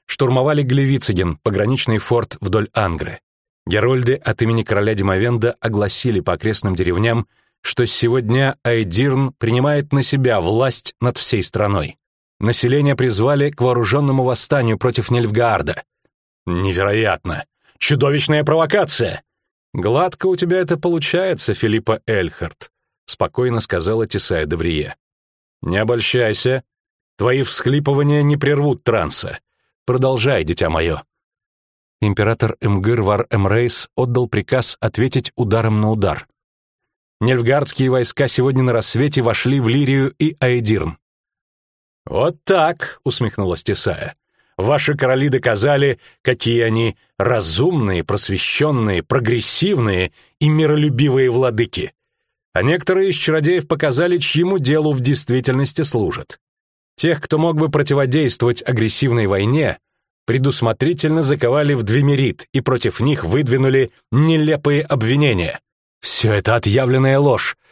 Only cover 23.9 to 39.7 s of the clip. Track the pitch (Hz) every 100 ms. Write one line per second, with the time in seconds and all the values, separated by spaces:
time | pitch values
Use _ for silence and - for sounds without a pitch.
23.9 | 110 110 98 - 85 76 82 85 78 73
24.9 | - _ _ _ _ _ - - 95 110
25.9 | 120 - 123 110 104 127 131 - _ _
26.9 | _ _ - 113 135 120 - 123 143 143
27.9 | 143 147 147 143 147 143 147 147 120 -
28.9 | 107 78 - - - _ _ _ _ -
29.9 | 127 131 127 127 110 80 82 82 80 82
30.9 | 76 - _ _ _ _ _ _ _ _
31.9 | - 107 98 104 113 110 - 113 101 101
32.9 | 120 101 104 - 98 98 110 120 - -
33.9 | - 127 123 123 104 - 131 - - 110
34.9 | - 127 131 - - 113 110 110 107 107
35.9 | 110 98 71 - _ _ _ _ _ _
36.9 | _ _ - 113 127 117 143 139 - 131
37.9 | 131 117 - 139 - 131 131 127 113 -
38.9 | 113 147 147 120 - 127 139 113